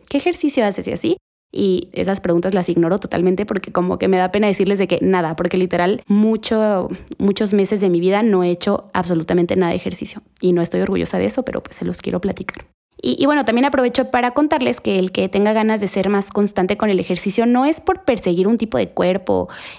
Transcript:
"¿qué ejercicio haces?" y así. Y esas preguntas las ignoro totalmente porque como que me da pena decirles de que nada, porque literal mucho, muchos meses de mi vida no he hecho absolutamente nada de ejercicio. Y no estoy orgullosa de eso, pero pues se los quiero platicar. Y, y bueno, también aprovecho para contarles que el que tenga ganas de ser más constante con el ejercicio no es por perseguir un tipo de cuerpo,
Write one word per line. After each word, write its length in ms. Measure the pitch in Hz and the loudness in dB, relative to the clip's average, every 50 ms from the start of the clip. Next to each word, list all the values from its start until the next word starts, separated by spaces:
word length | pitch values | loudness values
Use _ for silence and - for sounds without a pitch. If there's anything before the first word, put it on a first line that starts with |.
| - _ | -10 _
"¿qué 80 | - | -4
ejercicio 480 | 277 - 359 349 - - 294 - 262 220 | -2 0 -2 -2 0 -2 0 0 0 0
haces?" 220 | 202 190 - - | 0 -2 -4 -6
y 60 | - | -6
así. 240 | - - - 110 381 - _ _ _ _ _ _ | -4 -2 -2 -2 -2 -2 _ _ _ _ _ _
Y 380 | - - 202 190 185 180 - - | -4 -2 0 2 0 0 -2 -6
esas 280 | - - 180 185 196 196 | -6 -4 -2 -2 -2 -2
preguntas 340 | - 175 170 170 175 190 190 | 0 0 0 2 0 0 0
las 140 | 185 180 - | 0 0 2
ignoro 320 | 170 170 165 165 185 190 | 2 2 2 2 0 -2
totalmente 460 | - - - - 180 180 185 180 185 | -2 -4 -4 0 0 0 0 0 -2
porque 260 | - 214 190 - - | -4 -4 -6 -6 -4
como 260 | - 180 180 180 190 175 | -2 -2 0 0 -2 0
que 80 | 185 | 0
me 120 | 190 190 185 | 2 2 2
da 120 | 185 180 | 2 0
pena 160 | 185 208 214 | 0 0 2
decirles 320 | 208 190 - 190 196 202 196 | 2 2 2 0 0 2 0
de 80 | 196 | 0
que 120 | 180 180 - | 0 0 0
nada, 340 | - 190 185 180 165 156 160 | 2 2 2 2 0 -2 -2
porque 220 | - 175 175 185 | -2 -2 0 0
literal 460 | 185 185 180 - 170 175 185 214 - - | 0 0 0 0 0 0 0 -2 -2 0
mucho, 800 | - 202 208 214 220 220 214 214 - 226 220 214 214 202 185 175 - 185 185 - - - | 0 2 4 4 2 2 0 -2 -2 0 2 2 2 0 0 -2 -4 -8 -10 -12 -16 -6
muchos 360 | - 190 202 196 - 220 196 | 0 0 0 2 2 0 2
meses 280 | 208 202 196 185 220 196 | 2 2 2 2 0 0
de 100 | 202 190 | 2 2
mi 100 | 175 170 | 2 2
vida 220 | 175 185 196 208 | 2 2 2 2
no 220 | 233 226 196 180 180 | 2 2 2 4 2
he 60 | 175 | 2
hecho 400 | 175 175 - 202 202 - - - | 0 0 0 -2 -2 -2 -4 -4
absolutamente 640 | - 185 180 175 180 165 160 - 180 180 170 170 180 | -4 -4 0 0 -2 -2 0 0 2 2 2 2 2
nada 140 | 185 180 170 | 0 2 0
de 60 | - | 0
ejercicio. 460 | 180 - - 180 - - - - - - _ _ - | -2 -4 -6 -6 -6 -8 -8 -10 -12 -18 _ _ -2
Y 120 | - 180 | 0 2
no 100 | 180 170 | 2 2
estoy 200 | 170 170 - 180 | 0 0 -2 -2
orgullosa 360 | 190 190 190 180 170 - - 185 | -2 0 0 -2 -2 -2 -2 -2
de 60 | 190 | -2
eso, 200 | 214 - 269 240 | 0 -2 -2 -4
pero 180 | - - - | -4 -6 -8
pues 140 | - - - | -8 -8 -8
se 80 | - - | -6 -6
los 160 | 180 175 - | -6 -6 -6
quiero 180 | - - 90 90 | -6 -6 -4 -4
platicar. 460 | 95 95 - - 95 - - - - _ _ _ _ _ _ - | -4 -4 -6 -6 -8 -10 -12 -12 -20 _ _ _ _ _ _ -6
Y, 160 | - 247 247 - | -2 -2 0 2
y 80 | 277 | 2
bueno, 180 | 277 294 294 277 | 2 2 2 2
también 200 | - 226 240 262 | 0 2 2 2
aprovecho 460 | 277 285 269 254 247 247 269 254 254 | 2 2 2 0 2 0 0 -2 0
para 220 | - 247 240 247 | 0 0 0 0
contarles 480 | 240 285 302 302 330 294 254 214 - - | 0 0 2 2 2 0 0 -2 -2 -2
que 180 | - 214 196 190 | -2 0 0 0
el 140 | 185 185 | 0 0
que 160 | 185 202 190 190 | 0 -2 -2 0
tenga 240 | - 202 208 214 | 0 2 2 2
ganas 280 | 214 220 214 220 220 208 | 2 2 2 2 0 0
de 80 | 202 185 | -2 -2
ser 200 | - 196 185 196 | -2 -2 0 0
más 220 | 208 196 202 - | 0 0 -2 -2
constante 460 | - 208 208 202 - 196 180 185 208 | 0 0 0 0 2 0 0 0 0
con 140 | 202 220 214 | 0 0 0
el 100 | 196 180 | 2 0
ejercicio 460 | 180 - 180 175 - 208 185 233 226 | 0 -2 -4 -2 -2 -2 0 0 2
no 180 | 240 240 247 269 | 2 2 4 2
es 160 | 294 320 - | 2 0 0
por 240 | - - 370 370 - | 0 -2 -2 0 0
perseguir 440 | - 240 196 - 185 175 175 185 202 | -2 -2 0 0 0 0 2 2 2
un 100 | 233 220 | 2 0
tipo 180 | 226 214 - | 0 -2 0
de 140 | 123 107 180 | -2 -2 -2
cuerpo, 580 | - 180 180 180 185 190 185 - 196 185 180 180 - - - - - | -2 0 0 0 0 0 0 0 0 0 -2 -4 -8 -16 -16 -18 -18